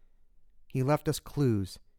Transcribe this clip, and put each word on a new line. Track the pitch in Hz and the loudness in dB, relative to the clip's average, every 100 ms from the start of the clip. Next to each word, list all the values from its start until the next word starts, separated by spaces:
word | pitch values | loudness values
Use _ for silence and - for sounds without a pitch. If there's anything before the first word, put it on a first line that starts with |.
| - - - - - - - | -20 -20 -20 -20 -20 -20 -8
He | 131 | -2
left | 131 147 156 | 0 0 0
us | 147 | -4
clues, | - - 135 107 95 - - | -4 0 2 2 -2 -10 -20